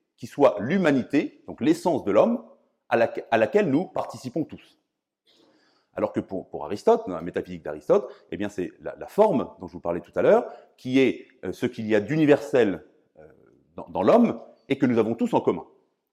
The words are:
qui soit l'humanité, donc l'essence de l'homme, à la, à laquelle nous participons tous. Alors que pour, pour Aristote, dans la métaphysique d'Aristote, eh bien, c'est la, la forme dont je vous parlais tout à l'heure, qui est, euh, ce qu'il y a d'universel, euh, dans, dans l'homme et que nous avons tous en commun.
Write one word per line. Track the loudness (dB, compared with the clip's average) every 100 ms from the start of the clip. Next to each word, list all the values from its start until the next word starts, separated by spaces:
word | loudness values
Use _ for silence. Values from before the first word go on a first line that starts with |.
| _ _
qui | -10
soit | 4 4 4
l'humanité, | -2 0 2 0 0 -2 -2 -8 -16
donc | -4
l'essence | 0 0 0 -2
de | 2
l'homme, | 4 4 0 -8 _ _ _ -4
à | 0
la, | 0 -2 -2
à | 0
laquelle | 2 2 2
nous | 0 -2
participons | -6 -8 -10 -10 -8
tous. | -8 -12 _ _ _ _ _ _ _ _ _ _ _ _ _ -6
Alors | -4
que | -4
pour, | -6 -8 -10
pour | -12
Aristote, | -8 -2 0 0 0
dans | -8
la |
métaphysique | -8 -8 -8 -10
d'Aristote, | -10 -8 0 0 0 -14 _
eh | -8
bien, | -8
c'est | -8 -10 -10
la, | -14 -14
la | -4
forme | 0 2 0 -4 -10
dont | -16
je |
vous | -10
parlais | -6 -6
tout | -6
à | -2
l'heure, | 2 2 0 -10 -20 _
qui | -2 2
est, | 2 0 -10 _
euh, | -12
ce | -6 -6
qu'il | -6 -2
y |
a | 0
d'universel, | 0 2 4 4 2 2 2 -2 -10 _ _ _
euh, | -20 _ _ _ _
dans, | -20 -8
dans | 0
l'homme | 4 6 4 0 -12 _ -6
et | 0
que | 2
nous | 2
avons | 2
tous | 0 -2
en | 0
commun. | 0 -2 -6 _ _ _ _